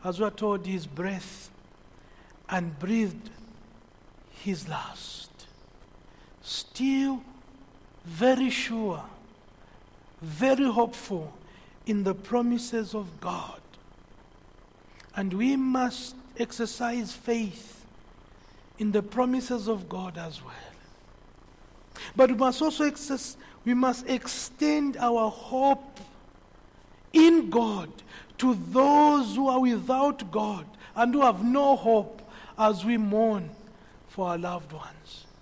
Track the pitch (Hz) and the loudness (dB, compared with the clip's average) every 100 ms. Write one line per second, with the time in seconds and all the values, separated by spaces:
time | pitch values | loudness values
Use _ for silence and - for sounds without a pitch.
0 | 185 175 214 202 214 196 175 190 151 139 | -6 -2 -2 -2 -2 -2 -2 -6 -6 -8
1 | 180 190 - - - - - - - - | -6 -6 -10 -16 -18 -20 -20 -20 -20 -20
2 | - - - - - 185 170 147 180 226 | -20 -20 -20 -20 -6 -4 -4 -8 -2 0
3 | 208 160 - - - - - - - - | 0 -4 -16 -20 -20 -20 -20 -20 -20 -20
4 | - - - - 202 175 156 151 - - | -20 -20 -20 -10 -6 -6 -6 -10 -10 -14
5 | - - - - - - - - - - | -14 -14 -18 -20 -20 -20 -20 -20 -20 -20
6 | - - - - - - - - 262 269 | -20 -20 -20 -20 -10 -10 -10 -2 2 2
7 | 269 262 - - - - - - - - | 2 -2 -8 -20 -20 -20 -20 -20 -20 -20
8 | 170 160 247 254 262 - - 226 214 160 | -16 2 4 4 2 0 -4 -4 -4 -6
9 | - - - - - - - - - - | -10 -20 -20 -20 -20 -20 -20 -20 -20 -20
10 | - - 160 151 262 269 269 220 233 - | -20 -16 -12 0 2 4 4 4 0 0
11 | - 185 151 - - - - - - 208 | -8 -8 -8 -16 -20 -20 -20 -14 -4 -2
12 | 196 190 196 240 240 240 240 233 220 220 | 0 -4 -2 0 2 0 -2 -6 -6 -8
13 | 185 160 180 175 - - - - - - | -10 -10 -8 -8 -10 -16 -20 -20 -20 -20
14 | - - - - - - - - - - | -20 -20 -20 -20 -20 -20 -20 -20 -20 -20
15 | - - 196 185 247 269 262 254 247 - | -14 -6 -4 0 0 2 2 2 0 -2
16 | - - - - 233 - 226 - 240 240 | -12 -16 -20 -8 -6 -4 -6 -4 -4 -4
17 | 202 - - 233 214 160 - - - - | -6 -10 -4 -2 -2 -8 -18 -20 -20 -20
18 | - - - - - - - - 214 208 | -20 -20 -20 -20 -20 -20 -20 -4 0 0
19 | 202 233 254 254 247 247 202 214 175 180 | 0 0 0 0 -2 -4 -2 -4 -4 -10
20 | 185 165 165 151 - - - - - - | -8 -10 -12 -14 -16 -18 -18 -20 -20 -20
21 | - - - - - - - - - - | -20 -20 -20 -20 -20 -20 -20 -20 -20 -16
22 | - - 262 233 262 247 311 302 294 285 | -10 4 6 6 2 2 -2 2 -2 -2
23 | - 269 - - - - 226 247 254 247 | -6 -6 -6 -14 -20 -8 -2 2 2 0
24 | - 254 - - - - 302 302 285 269 | -2 -4 -4 -8 -8 -2 0 2 0 0
25 | 240 233 220 208 - 262 269 269 - - | 0 2 0 -2 -6 0 2 2 -2 -18
26 | - - - - - - - - - - | -20 -20 -20 -20 -20 -20 -20 -20 -20 -20
27 | - 320 320 330 220 214 226 202 156 - | 2 8 10 8 6 2 2 -2 -8 -16
28 | - - - - 254 220 170 233 277 294 | -20 -20 -20 0 2 2 0 4 6 8
29 | 302 294 233 208 277 254 254 226 247 262 | 8 6 2 0 0 4 2 2 0 2
30 | 285 277 190 214 214 196 156 - - - | 2 0 -6 -4 -4 -6 -12 -18 -12 0
31 | 240 285 269 185 233 269 277 269 226 226 | 2 6 4 4 2 4 4 4 4 2
32 | 190 - - - - - 220 196 196 233 | 2 -12 -20 -20 -18 2 2 2 0 0
33 | 208 208 226 208 160 - - - - - | 2 2 2 0 -6 -12 -20 -20 -20 -20
34 | - - 180 170 180 175 147 156 - - | -18 -6 -4 -4 -4 -8 -10 -16 -16 -18
35 | - - - - | -20 -20 -20 -20